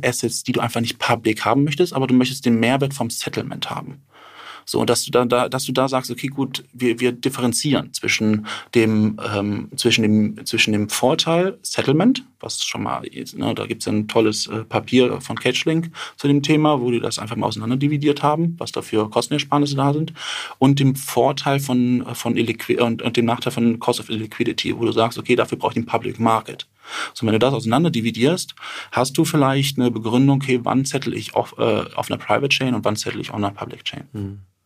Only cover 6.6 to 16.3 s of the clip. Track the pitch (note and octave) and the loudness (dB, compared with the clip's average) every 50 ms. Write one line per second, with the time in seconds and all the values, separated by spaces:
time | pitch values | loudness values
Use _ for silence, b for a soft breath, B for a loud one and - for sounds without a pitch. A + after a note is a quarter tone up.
6.6 | - _ - A#2+ B2+ A#2+ A2+ A#2+ B2 B2 B2 A#2+ - C#3 C3+ - B2 B2 A#2 - | -12 _ -8 -2 0 0 0 2 2 0 0 0 -2 -4 -2 0 0 0 0 0
7.6 | - D3+ C3+ F#2 D#2 - - - - F#2+ - - A2 G#2+ G#2+ G#2+ G#2+ B B B | 0 2 0 0 0 -2 -8 -6 -2 -2 0 2 2 2 2 0 -2 B B B
8.6 | B B - A#2+ A2+ A2 A2 G#2+ G#2+ G#2+ G#2+ G#2+ - A2 G#2 G2+ G2 G#2 G2+ G2+ | B B 2 4 4 4 4 4 4 2 0 -2 -6 -4 -2 -2 0 0 -2 -4
9.6 | - - - - - A#2+ A2 A2+ A2 G#2+ G#2+ G#2+ G#2+ G#2 - - - - - A2 | -6 -8 -6 0 2 2 2 4 4 4 6 4 4 2 0 -6 -8 -4 0 0
10.6 | - - G#2+ G#2 G#2+ G#2 - - - - E3 D#3+ - E3 E3 E3+ F3+ F#3+ F#3+ - | 2 2 2 0 0 -2 -2 0 2 2 2 2 2 2 2 2 2 0 -2 -6
11.6 | - - - - - C3+ C#3 D#3 F#3 B3 C4+ - - - _ - - - - - | -10 -8 -4 -2 0 2 4 4 6 4 4 2 -2 -14 _ -14 -12 -10 -8 -6
12.6 | - - - A#2+ G#2 - C2+ B1+ - - - C2+ C2 - - - - A2 A2 - | -6 -6 -4 -4 -4 -4 -4 -6 -8 -10 -12 -12 -14 -12 -8 -4 -4 -2 -2 -4
13.6 | G2+ A2 A#2 A2 - A2 G#2+ G#2+ G#2+ G#2+ - A#2+ A2+ A2 G#2 - - - - A2+ | -4 -6 -6 -6 -4 -2 -2 -2 -2 0 2 2 2 2 2 -2 -6 -6 -6 -8
14.6 | A2 - - A2+ A2 - A#2+ B2+ B2 A#2+ A2 - - - A#2 A2 - B2+ B2 - | -8 -2 -2 -2 -2 2 4 4 4 4 2 -4 -6 -8 -8 -4 -2 -2 0 0
15.6 | - E3 D#3+ D#3+ E3+ E3 B B B B B - - C#3+ | 0 0 0 0 0 -2 B B B B B -4 0 2